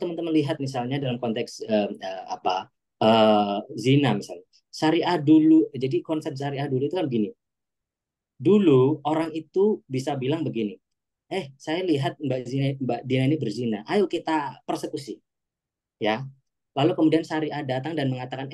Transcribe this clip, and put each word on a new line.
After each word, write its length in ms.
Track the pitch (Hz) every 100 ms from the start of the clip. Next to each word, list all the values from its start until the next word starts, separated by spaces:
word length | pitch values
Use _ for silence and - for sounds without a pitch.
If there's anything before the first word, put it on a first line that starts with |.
teman-teman 340 | 180 170 165
lihat 240 | 156 147 156
misalnya 400 | 135 131 123 143
dalam 200 | 135 120
konteks, 400 | 117 113 117 - 110
eh, 220 | 107 101
eh, 320 | - 95 92 -
apa, 360 | 92 95 92 - _ _ -
eh, 560 | 110 113 110 107 104 101 - 123
zina 360 | 117 139 143 104
misalnya. 240 | - 87 - _ _
Syariah 440 | - 156 170 170 175
dulu, 480 | 143 156 160 160 156
jadi 280 | 123 131 175
konsep 320 | - 156 156
syariah 320 | 135 139 139 143
dulu 200 | 127 147
itu 60 | 180
kan 80 | 151
gini. 240 | 117 101 - _ _ _ _ _ _ _ _ _ -
Dulu 640 | 139 208 180 131 131 151
orang 320 | 147 156 165
itu 480 | 160 156 185 208 202 -
bisa 240 | 131 143
bilang 320 | 135 123 165 131
begini, 320 | 110 107 95 _ _ _ _ -
"Eh, 200 | 185 139 -
saya 240 | - 165
lihat 360 | 185 139 170 -
Mbak 180 | 143 131 120
Zina, 200 | 135 139 135
Mbak 220 | 123 117
Dina 220 | 127 131 131
ini 100 | 156
berzina. 400 | 113 110 120 104 -
Ayo 160 | 196 180
kita 560 | 170 - 156 139 -
persekusi." 560 | - 160 - - 143 - _ _ _ _ _ _ _ -
Ya. 240 | 104 110 135 - _ _ _ 135
Lalu 140 | 156
kemudian 300 | 180 156 156 175
syariah 400 | 156 151 143 143
datang 320 | 131 143 160
dan 80 | 135
mengatakan, 400 | 127 127 131 139